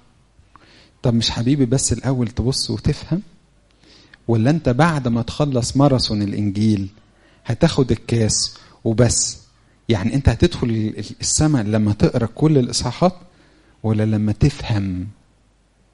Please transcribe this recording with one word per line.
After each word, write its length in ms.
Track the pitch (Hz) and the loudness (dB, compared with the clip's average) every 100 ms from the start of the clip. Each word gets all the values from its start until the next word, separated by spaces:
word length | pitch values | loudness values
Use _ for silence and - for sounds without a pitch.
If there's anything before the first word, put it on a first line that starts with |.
| _ _ _ _ _ - _ - _ _ | _ _ _ _ _ -20 _ -20 _ _
طب 100 | 127 | 0
مش 180 | 117 110 | 0 0
حبيبي 340 | - 120 147 123 | -2 0 2 2
بس 280 | 127 - | 0 0
الأول 340 | 113 123 127 120 | -2 -2 -2 -2
تبص 420 | - 113 135 - | -2 -2 -2 -4
وتفهم؟ 520 | 110 - - - 170 - - _ _ _ _ _ - _ - - | -4 -2 -4 -4 -6 -6 -16 _ _ _ _ _ -20 _ -10 -2
ولا 220 | 113 117 | 2 2
أنت 200 | 160 131 | 2 0
بعد 380 | 123 170 147 123 | 2 2 2 0
ما 140 | 117 | -2
تخلص 560 | 113 - 147 127 113 135 | -2 -2 -2 0 0 2
ماراثون 440 | 143 127 - 104 | 4 4 0 -2
الإنجيل 640 | 101 101 104 98 110 104 98 - _ _ _ _ - | -2 -2 -2 0 2 0 -2 -12 _ _ _ _ -8
هتاخد 460 | 117 165 - 123 | 0 2 2 0
الكاس 640 | 117 - 117 107 - - - - - | -2 -2 0 0 0 -4 -8 -20 -8
وبس؟ 540 | 117 110 117 - - - - _ _ _ - | -2 2 2 2 -4 -8 -18 _ _ _ -2
يعني 260 | 107 110 131 | -2 0 0
أنت 140 | 135 | 2
هتدخل 400 | 117 175 - 123 | 2 0 0 -2
ال-، 300 | 113 107 - | -2 -2 -6
ال-، 160 | 107 - | -12 -10
السماء 420 | - - 156 139 | -4 0 2 2
لما 300 | 104 110 104 | 0 2 2
تقرأ 320 | 104 165 120 110 | 2 2 2 -2
كل 320 | - 156 147 | 0 2 4
الإصحاحات 580 | 120 - 127 - 180 - - _ _ _ _ _ | 2 -2 -4 0 0 0 -10 _ _ _ _ _
ولا 220 | 110 107 110 | -2 0 0
لما 260 | 107 107 | 0 0
تفهم؟ 760 | 104 147 - - 104 98 92 98 - _ _ _ _ _ _ _ | 2 0 0 -4 -4 -2 -6 -8 -14 _ _ _ _ _ _ _